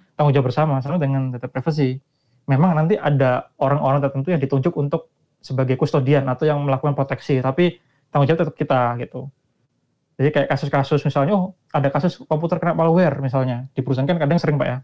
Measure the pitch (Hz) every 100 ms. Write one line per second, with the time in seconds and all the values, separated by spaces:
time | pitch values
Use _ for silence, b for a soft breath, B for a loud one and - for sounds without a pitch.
0 | _ - 147 139 127 147 156 135 135 175
1 | 139 135 131 123 127 127 160 151 131 131
2 | _ _ _ _ - 135 185 156 160 208
3 | 151 139 131 123 - - 135 147 139 143
4 | 135 139 139 165 135 139 170 165 143 160
5 | - _ _ _ - 131 127 127 151 160
6 | 131 143 135 127 156 147 143 135 147 139
7 | 135 131 - 131 131 135 175 - b b
8 | b 143 139 160 160 - 156 131 120 120
9 | 120 131 139 - _ _ _ _ _ _
10 | _ - 139 147 139 139 143 143 135 147
11 | 151 143 143 202 180 - _ 151 135 143
12 | 175 - - 156 165 170 170 165 165 170
13 | 165 135 135 135 127 120 135 - 127 127
14 | 143 170 143 170 - 143 135 127